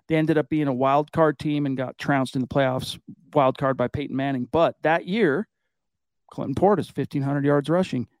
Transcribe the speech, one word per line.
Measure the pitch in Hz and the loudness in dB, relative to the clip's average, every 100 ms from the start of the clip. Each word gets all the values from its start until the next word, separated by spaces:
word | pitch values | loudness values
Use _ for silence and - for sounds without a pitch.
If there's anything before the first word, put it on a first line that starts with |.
| _ | _
They | |
ended | 160 156 156 | 0 2 2
up | 143 | 2
being | 156 143 | 0 0
a | |
wild | 127 135 143 151 | 0 2 2 2
card | - 160 143 | 2 2 2
team | 156 147 143 | -4 -2 -2
and | 131 | -2
got | 127 - | -6 -6
trounced | - 139 127 135 | -2 0 0 -4
in | |
the | 120 | -2
playoffs, | 143 135 131 - - - - _ | 0 0 0 -6 -12 -16 -20 _
wild | 151 131 131 | 2 2 2
card | 135 131 | -2 0
by | 123 | -2
Peyton | - 143 | -4 -6
Manning. | 131 139 131 123 | -4 -2 -4 -2
But | 156 160 - | 2 2 2
that | 151 170 180 | 0 0 -2
year, | 214 175 143 214 _ _ _ _ _ _ _ _ | 0 2 0 -4 _ _ _ _ _ _ _ _
Clinton | - - | -10 -8
Portis, | - 190 190 - | 2 2 2 -2
fifteen | - 135 151 | -8 -6 -4
hundred | 139 143 | -2 0
yards | 139 143 143 | 2 0 2
rushing. | 170 185 127 117 _ | -2 -2 -4 -8 _